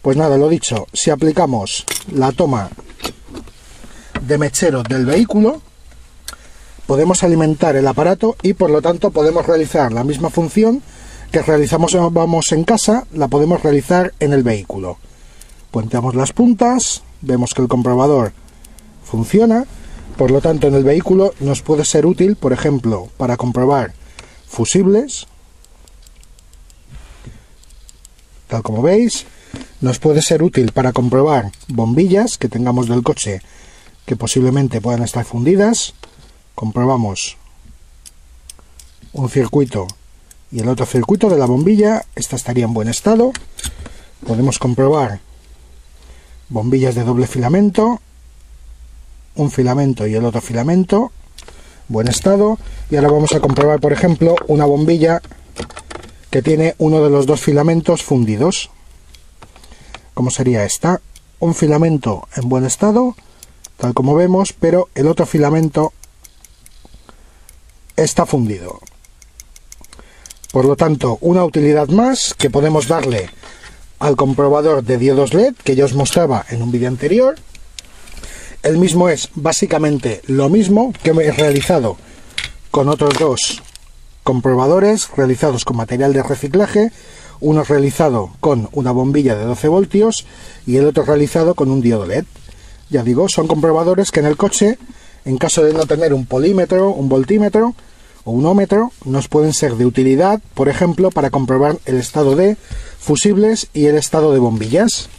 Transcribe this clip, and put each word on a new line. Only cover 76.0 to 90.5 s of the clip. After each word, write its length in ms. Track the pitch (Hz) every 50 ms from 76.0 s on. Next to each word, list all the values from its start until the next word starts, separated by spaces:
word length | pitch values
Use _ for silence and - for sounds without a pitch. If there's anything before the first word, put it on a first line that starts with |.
| 139 131 - 175 170 151 - 104 98 -
en 140 | 117 117 117
un 100 | 120 120
vídeo 160 | 123 120 123
anterior. 480 | 131 127 143 151 180 226 254 262 311 - - - - - - - - - - - - - - - - - - - - - - - - - -
El 160 | 147 160 170
mismo 300 | 180 185 151 175 175 180
es 200 | 160 135 - - -
básicamente 880 | 165 143 160 160 - - 190 175 156 156 151 147 135 - 131 110 - -
lo 220 | - 135 135 139 139
mismo 440 | 170 214 214 180 202 208 240 262 214 - -
que 80 | 165
he 220 | 160 160 160 151 135
realizado 640 | 117 151 151 143 139 135 - 185 160 127 110 95 - - - - - - - - - - - - - - -
con 180 | - 147 135 139
otros 300 | 151 143 156 143 139 -
dos 440 | 160 151 127 113 - - - - - - - - - - - - - - - - -
comprobadores 880 | - 131 123 113 135 127 123 127 139 165 190 196 202 220 214 - - -
realizados 480 | - 135 127 127 113 - 156 131 117 -
con 120 | - 127
material 360 | 117 113 113 123 123 135 139 139
de 100 | 135 131
reciclaje, 720 | - 143 135 - 143 135 185 208 196 - 208 214 233 - - - - - - - - - -
uno 220 | - 151 151 156 147
realizado 680 | - 147 143 139 139 131 - 170 151 127 113 98 87 - -
con 280 | - 156 143 120 107 104 -
una 180 | 147 131 127
bombilla 440 | 123 127 131 135 139 147 143 131 113
de 100 | 104 107
doce 240 | 117 123 - - 151
voltios 580 | 165 185 196 - - 196 208 226 220 - - - - - - -